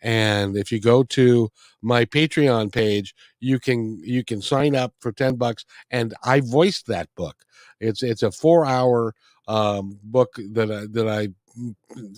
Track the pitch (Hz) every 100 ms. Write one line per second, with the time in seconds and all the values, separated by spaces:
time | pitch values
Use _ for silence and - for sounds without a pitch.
0 | 117 113 107 104 101 101 98 113 110 123
1 | 131 - 123 120 110 - _ _ 110 120
2 | 113 147 156 - 143 117 107 117 107 104
3 | 98 _ _ _ 127 131 - 123 110 107
4 | 85 123 113 107 - 135 147 135 127 -
5 | 120 107 131 123 120 113 - - - 123
6 | 117 110 123 139 123 131 190 175 - 95
7 | 85 - 80 - _ _ - _ 110 104
8 | 127 110 110 - 160 170 147 127 127 120
9 | 113 - _ _ - 110 104 101 98 101
10 | 104 123 123 - 101 110 107 107 107 110
11 | 110 107 104 90 _ 120 120 104 _ -
12 | 107